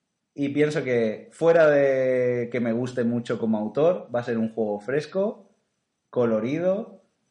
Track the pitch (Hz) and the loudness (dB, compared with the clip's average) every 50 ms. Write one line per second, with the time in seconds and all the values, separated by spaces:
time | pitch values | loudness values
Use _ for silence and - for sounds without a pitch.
0 | _ _ _ _ _ _ - - 143 - 147 147 151 151 151 160 127 127 123 117 | _ _ _ _ _ _ -8 -6 -4 -2 0 0 0 2 0 -2 -2 0 0 0
1 | 113 110 107 - - - - - 160 165 165 170 156 151 147 143 139 135 135 131 | 0 0 -2 -6 -12 -16 -6 0 4 4 6 6 6 6 6 6 4 4 2 2
2 | 131 131 127 127 123 123 123 123 120 117 - 123 120 117 113 120 127 120 - 127 | 0 0 2 2 0 0 0 -2 -4 -4 -4 -2 -2 -2 -2 -2 -4 -4 -4 -2
3 | 117 117 120 120 117 - 123 101 113 110 110 107 107 107 - 139 151 170 - - | -2 0 -2 -2 -4 -4 -4 -2 -2 -2 -2 -2 -4 -4 -2 0 2 2 2 0
4 | - - 123 120 117 123 117 113 113 113 - 117 110 104 104 104 - 123 135 147 | -4 -6 -6 -6 -4 -4 -2 -2 -4 -4 -2 -4 -4 -2 -4 -6 -6 -4 -4 -4
5 | 147 - - 190 196 220 - - - _ _ _ _ _ _ _ _ _ _ _ | -4 -4 -4 -2 -2 -2 -4 -8 -16 _ _ _ _ _ _ _ _ _ _ _
6 | _ _ - 123 120 117 110 107 110 131 147 165 175 185 190 214 233 - - - | _ _ -2 0 0 2 0 0 -2 -2 -4 -2 -2 -2 -2 -2 -6 -10 -16 -20
7 | _ _ _ _ _ _ | _ _ _ _ _ _